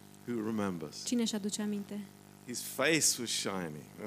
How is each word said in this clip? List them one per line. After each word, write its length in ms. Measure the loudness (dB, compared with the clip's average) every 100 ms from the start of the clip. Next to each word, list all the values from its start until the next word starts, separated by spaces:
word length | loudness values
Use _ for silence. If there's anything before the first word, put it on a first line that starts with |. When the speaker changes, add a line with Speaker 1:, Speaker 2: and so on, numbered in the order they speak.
| -14 -14 -4
Speaker 1:
Who 180 | 0 2
remembers? 580 | 2 2 0 -4 -6 0
Speaker 2:
Cine 160 | 2
își 140 | 2 0
aduce 260 | -2 -2
aminte? 380 | -2 -2 -4 -8 -8 -14 -20 -16 -8
Speaker 1:
His 140 | -6
face 600 | -6 2 6 6 6 4
was 80 | 0
shiny. 480 | 0 0 0 -2 -4 -12 -8